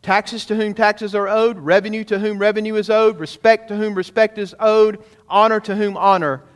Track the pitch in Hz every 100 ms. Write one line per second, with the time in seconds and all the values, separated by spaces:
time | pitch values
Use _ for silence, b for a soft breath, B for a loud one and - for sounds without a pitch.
0 | - 196 208 226 - 214 214 214 214 208
1 | 214 202 196 220 226 202 147 185 202 214
2 | 214 202 214 202 202 214 214 214 208 220
3 | 220 175 160 - 220 220 - 208 214 196
4 | 180 - 214 214 196 - 220 220 214 208
5 | b b b 196 220 220 214 202 208 196
6 | 196 190 151 131 _